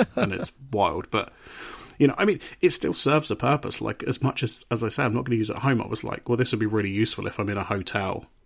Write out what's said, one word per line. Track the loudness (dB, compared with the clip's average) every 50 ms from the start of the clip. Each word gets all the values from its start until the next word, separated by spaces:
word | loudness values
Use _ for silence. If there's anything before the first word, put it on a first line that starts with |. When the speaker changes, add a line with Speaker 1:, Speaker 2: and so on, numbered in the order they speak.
| 2
Speaker 1:
<laughs> | 2 2
Speaker 2:
and | -2 -2 -2 -2
it's | -4 -6 -8 -10 -16 -10 -4
wild, | 0 2 2 2 2 -2 -4 -2
but, | -2 -2 -2 -4 -8 -16 -20 -20 -18 -16 -16 -16 -16 -16 -18 -18 2 4
you | 4 4
know, | 4 4
I | 2
mean, | 2 2 0 -4 -10 -4 0
it | 2 4
still | 4 4 2 0 -2
serves | 0 2 2 2 2 2 0
a | -2
purpose. | 0 2 2 2 0 0 -4 -6 -4
Like, | -4 -4 -4 -4 -4
as | -4 -2 0
much | 0 0 0 0 -2
as, | -4 -4 -6 -4 -4
as | -2 -2 0
I | -2
say, | 0 0 0
I'm | 0 0
not | 0 0
gonna | 0 0 2
use | 2 0
it | -2
at | 0 2
home, | 2 2 2
I | 2 0
was | -4 -6 -4
like, | -6 -6 -6 -2 0
"Well, | 2 2
this | 2 2
would | 2 2
be | 2 2
really | 2 2 2 2
useful | 2 2 2 2 0 -2 -4
if | -4 -2 -2
I'm | -2 -2
in | -2 -2
a | -2
hotel," | -2 -2 -2 -2 -2 -2 -2 -2 -2 -2 -4 -8 -12 _ _ _